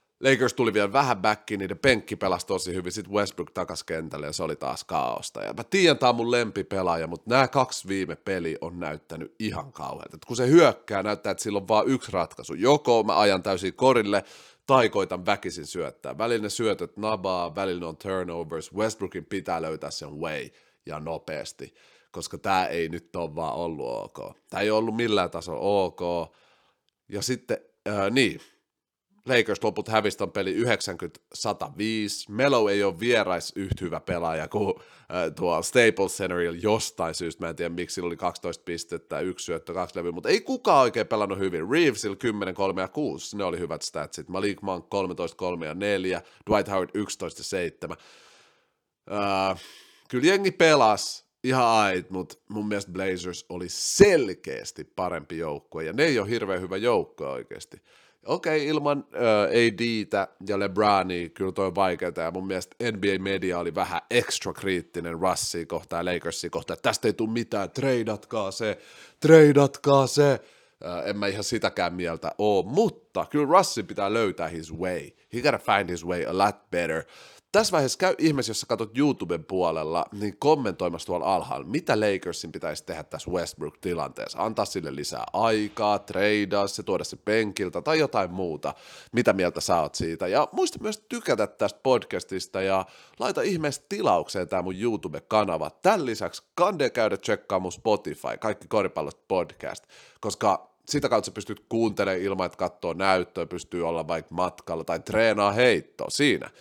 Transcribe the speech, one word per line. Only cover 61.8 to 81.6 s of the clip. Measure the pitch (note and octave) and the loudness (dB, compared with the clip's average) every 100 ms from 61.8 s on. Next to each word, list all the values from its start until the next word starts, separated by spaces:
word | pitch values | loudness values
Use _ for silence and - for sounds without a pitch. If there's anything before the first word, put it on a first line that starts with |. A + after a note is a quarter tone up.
| F#2+ F2 F2+ E2+ | 2 2 -4 -4
ja | E2 | -4
mun | F2+ F#2+ | -4 -4
mielestä | F#2 - - A#2+ | -4 -6 -6 -4
N | G#2+ | 0
B | G2 F#2+ | 0 0
A-media | G2 F#2+ F#2 F2 | 0 -2 -2 -2
oli | E2+ E2 | -2 -2
vähän | F2 E2+ - | -2 -4 0
extra | A#2+ - - G2 | 0 0 -4 -6
kriittinen | D#2 G2 F2+ E2 F2 E2+ E2 | -6 -2 -2 -2 -8 -6 -2
Russia | F2+ E2+ - F2 D#2+ | 0 0 -2 -6 -6
kohtaan | E2+ - E2+ F2+ | -6 -6 -4 -2
ja | |
Lakersia | F2+ F2 - E2+ | -4 -4 -8 -6
kohtaan, | E2 - D#2+ | -8 -8 -2
että | A#2+ | -2
"tästä | G#2+ A#2 | 0 0
ei | |
tuu | F#2+ A2 | 0 -2
mitään, | A#2 A2+ G#2+ F#2+ | -2 -4 -4 -4
treidatkaa | - C3+ B2+ A2 G#2 - A2+ G2 | -2 0 0 0 -4 -4 -4 -4
se, | G2 A2 F#2+ - - - - | -4 -4 -4 -10 -20 -20 2
treidatkaa | D3+ D#3+ D3+ C#3+ C#3 - C#3+ C#3 C3 | 10 12 12 10 6 4 6 6 6
se". | C#3+ C#3+ B2 - _ _ - E2 | 4 4 4 -2 _ _ -14 -8
Ö, | F2 | -6
en | D#2 G#2 | -4 -2
mä | G2+ | -2
ihan | G2+ | -2
sitäkään | G2+ A2+ G2 - F2 | -2 -2 -2 0 -2
mieltä | F2+ F2 E2 E2 - | -2 -4 -4 -6 0
oo, | G#2 G2+ | 2 4
mutta | F2+ D3+ A3 - _ G2 D#2+ | 2 2 2 0 _ -6 -2
kyllä | D3+ C#3+ F#3 | 0 4 4
Russin | F#3 - F#2+ | 4 -2 -6
pitää | - G2+ | -2 0
löytää | A2 G#2+ F2 E2 | 2 0 0 -6
his | E2 D#2+ | -6 -10
way. | D#2+ F2+ F2+ C#2+ _ - | -6 -4 -4 -8 _ -12
He | A#2 | -2
gotta | C#3+ A#2 | 0 0
find | - G2+ F2 | 2 0 0
his | F2 E2+ | -4 -4
way | F2+ - | -4 -2
a | F2+ | 2
lot | G2 F2+ - | 2 0 -4
better. | F2 E2 D#2+ - - - - _ | -2 0 -2 -6 -16 -20 -20 _
Tässä | G3+ G#3+ | 2 4
vaiheessa | F3 C3 - | 2 2 2
käy | F#3 - | 0 2
ihmeessä, | D#3+ C#3 B2 | 2 2 -2
jos | G#2+ | -4
sä | - | -2
katot | A2 A2 A2+ | -2 -2 2
YouTuben | D3 - F2 E2+ D#2 | 2 2 -2 -4 -2
puolella, | F#2+ F2 D#2+ D#2 E2+ - | 0 0 0 -2 -2 -4
niin | G#2 G#2 - | -4 -6 0
kommentoimassa | C#3+ D3+ A#2 F2 F2+ E2+ - | 4 4 2 -2 -4 -4 -4
tuolla | F2 D2+ F#2 | -2 2 0
alhaalla, | - B1+ | 0 -8